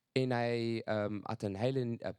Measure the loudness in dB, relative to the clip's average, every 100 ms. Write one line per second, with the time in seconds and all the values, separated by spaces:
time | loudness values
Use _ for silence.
0 | _ 0 2 2 2 2 0 0 0 0
1 | 0 -2 -6 -4 -2 0 0 2 0 -2
2 | -6